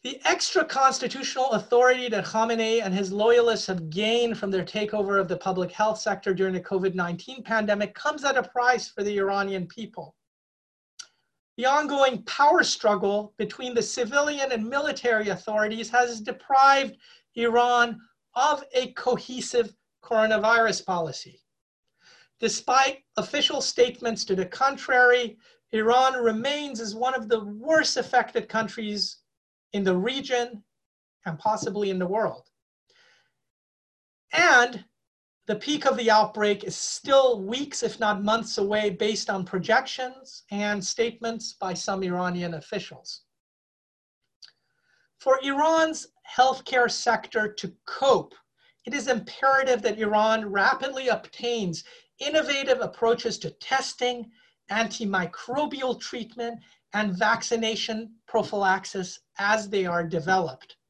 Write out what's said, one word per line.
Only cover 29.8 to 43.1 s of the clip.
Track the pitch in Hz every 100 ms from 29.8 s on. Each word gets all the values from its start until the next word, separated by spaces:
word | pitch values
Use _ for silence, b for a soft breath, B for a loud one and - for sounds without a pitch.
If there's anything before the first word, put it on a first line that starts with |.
the | 190 180
region | 220 269 269 247 240 214 _ _ _ _ _ _ 180
and | 156
possibly | 214 220 233 202 196
in | 185
the | 180
world. | 214 202 - _ _ _ _ _ b b b b b _ _ _ _ _ _ _ _ _
And | 311 339 262 240 220 - _ _ _ _ _ -
the | 180
peak | - 302
of | 277 233
the | 226
outbreak | 214 208 214 208 202
is | -
still | - - - - 269 262 220
weeks, | 190 254 285 -
if | 233 -
not | 214 202
months | 208 226 220 -
away, | 202 214 208
based | 185 220 220 -
on | 196
projections | 180 190 196 226 262 - 254 254 - - _
and | 202 208 202
statements | 185 - 233 233 233 226 - -
by | 190
some | 185 - 190
Iranian | 185 180 180 180 175
officials. | 160 - 208 - - -